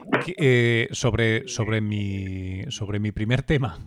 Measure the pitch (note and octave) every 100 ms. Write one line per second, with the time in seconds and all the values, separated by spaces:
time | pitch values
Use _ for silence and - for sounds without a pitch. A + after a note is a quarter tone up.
0 | - - - - C#3 B2 A#2 A#2 A#2+ -
1 | B2 A2 A2+ A2+ - - G#2+ A2 G#2+ G#2
2 | G2+ G2 F#2+ F#2+ F#2 F#2 - - G2+ G#2
3 | G#2+ G2+ A2 B2+ - D3+ A2 -